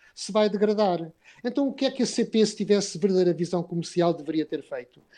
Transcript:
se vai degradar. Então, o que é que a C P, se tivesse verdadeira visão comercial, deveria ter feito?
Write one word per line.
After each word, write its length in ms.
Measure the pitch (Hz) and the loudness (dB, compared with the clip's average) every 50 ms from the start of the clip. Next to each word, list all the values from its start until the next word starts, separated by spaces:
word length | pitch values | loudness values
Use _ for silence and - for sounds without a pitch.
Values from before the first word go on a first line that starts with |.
| _ _ _ | _ _ _
se 160 | - - - | -14 -10 -2
vai 180 | 190 214 214 208 | 0 2 2 2
degradar. 640 | 185 202 208 208 214 202 214 196 175 165 165 160 - _ _ - - - - | 2 2 2 2 2 2 2 2 2 0 -4 -8 -12 _ _ -20 -16 -10 -6
Então, 240 | 247 240 285 277 269 | -4 -2 0 0 0
o 60 | 254 | 0
que 120 | - 269 | -2 -2
é 60 | 269 | -2
que 100 | 269 - | 0 0
a 40 | 247 - | -2 0
C 180 | - - 226 | 0 0 -2
P, 180 | - - 220 214 | 0 2 2 2
se 120 | 208 - | 2 2
tivesse 420 | - 208 160 202 202 180 - - 165 | -2 0 2 2 2 0 -2 -4 -2
verdadeira 340 | 175 202 190 185 180 175 | 0 2 2 4 4 2
visão 300 | 170 151 175 165 - 175 | 2 0 -2 -2 -2 -4
comercial, 500 | 170 - 175 170 165 - - 180 170 170 | -4 -4 -4 -6 -6 -2 0 2 2 2
deveria 360 | 170 165 147 147 156 156 151 151 | 2 0 -4 -6 -4 -4 -4 -2
ter 160 | - 147 135 | -4 -8 -8
feito? 360 | - 143 127 123 - _ - _ _ _ | -8 -10 -10 -10 -12 _ -20 _ _ _